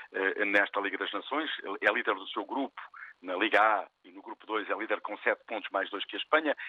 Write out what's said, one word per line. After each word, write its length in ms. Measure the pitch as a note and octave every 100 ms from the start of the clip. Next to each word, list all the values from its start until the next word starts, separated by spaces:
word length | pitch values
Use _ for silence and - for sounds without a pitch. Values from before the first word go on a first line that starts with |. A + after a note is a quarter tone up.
| -
eh, 320 | G2 F#2+ -
nesta 360 | G#2 G2+ G2 G2+
Liga 180 | G2 F#2+
das 140 | F#2
Nações, 380 | G2 - C#3+ D3+ - - G2+
é 120 | G#2
líder 220 | A#2 A2+
do 140 | F#2+ F#2
seu 160 | A2
grupo 360 | G2+ B2 C3 - - - - -
na 160 | F2+ F2+
Liga 240 | G#2 G2+
A 280 | A2 G2+ D#2+ _
e 80 | F2+
no 100 | F#2
grupo 240 | G#2+ G#2+ -
dois 240 | G#2+ F#2+
é 40 |
líder 260 | G2 G#2+ G#2
com 180 | - G2+
sete 240 | A#2 G#2 -
pontos 220 | A2 -
mais 180 | G2 F#2+
dois 140 | G2+
que 100 | -
a 40 | G2+
Espanha, 360 | - D#3 D3+ -